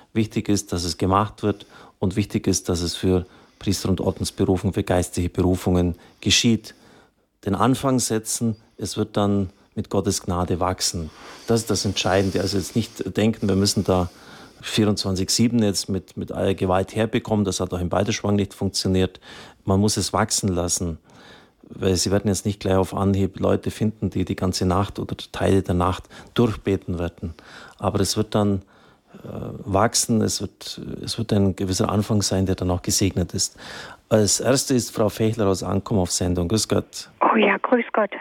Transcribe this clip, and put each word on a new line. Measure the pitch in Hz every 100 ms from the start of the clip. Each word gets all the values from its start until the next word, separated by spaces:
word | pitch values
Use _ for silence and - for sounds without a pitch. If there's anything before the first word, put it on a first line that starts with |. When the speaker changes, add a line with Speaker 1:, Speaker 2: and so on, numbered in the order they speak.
| -
Speaker 1:
Wichtig | 113 107 113 98
ist, | 101 -
dass | 90
es | 87 -
gemacht | 92 98 104 -
wird | 107 98 - - - _
und | 101 98
wichtig | 104 110 -
ist, | 92 -
dass | 85
es | 85 -
für | 92 92 92 - - -
Priester | - 92 98
und | 92
Ordensberufung, | - - 92 - 95 92 98
für | 95
geistliche | - 90 87 - 87
Berufungen | - 90 92 - 90 90 82 - _
geschieht. | - - 120 110 - - - - _ _ _ _
Den | - 98
Anfang | 113 127 135 127
setzen, | - 110 - - 117 107 _ -
es | 107 -
wird | 104 -
dann | 101 101 92 - _
mit | - -
Gottes | 101 95 92
Gnade | - 87 90 87
wachsen. | 90 90 - 90 78 - - - -
Das | 117
ist | 110
das | 101
Entscheidende. | 104 92 98 95 98 90
Also | 90 98
jetzt | -
nicht | 120 107 - - -
denken, | 107 107 104
wir | 95
müssen | 101 -
da | 95 92 87 - - - - -
vierundzwanzig | - - 107 101 101 92 92
sieben | - 117 117
jetzt | 104 90 -
mit, | 95 - -
mit | -
aller | - 95
Gewalt | 95 95 92 95 110
herbekommen. | 110 120 - 107
Das | 95 90
hat | 90
auch | 90
im | 87
Balderschwang | 92 101 107 104
nicht | 101 95
funktioniert. | - 98 - 98 92 92 - - - - -
Man | - 98
muss | 104 -
es | 90
wachsen | 92 107 - 101
lassen, | 87 87 - 87 78 _ - - - - _
weil | - - 98
Sie | 92 -
werden | 98 107
jetzt | 95
nicht | 104 98
gleich | 101
auf | 95 92
Anhieb | - 98 98 95 -
Leute | 98 98 -
finden, | - 107 - 95
die | 95
die | 90
ganze | 95 92 - 92
Nacht | 90 101 -
oder | - - -
Teile | - 95 95
der | - 87
Nacht | 90 92 - - -
durchbeten | - 120 104 - 98 - 87
werden. | 85 - 82 80 - - - -
Aber | 101 98
es | 95 -
wird | 107
dann, | 110 104 101 - _ - _ _
äh, | - - - - -
wachsen, | - 95 113 - - 113
es | 101 -
wird, | 101 - - - - -
es | - -
wird | 110
ein | 104 98
gewisser | 92 98 92 110
Anfang | 101 104 104
sein, | 98 95
der | 95 92
dann | 92
auch | 90
gesegnet | - - 98 - 87
ist. | - - - - - - - -
Als | 110 101 -
Erste | 110 135 -
ist | 127 -
Frau | - 107
Fechler | - 110 110 98
aus | 95
Ankom | 98 95 - 95
auf | 87
Sendung. | - 90 87 85
Grüß | 110 -
Gott. | 98 - - - -
Speaker 2:
Oh | - 226
ja, | 202 196
grüß | - 247 -
Gott, | - 208 -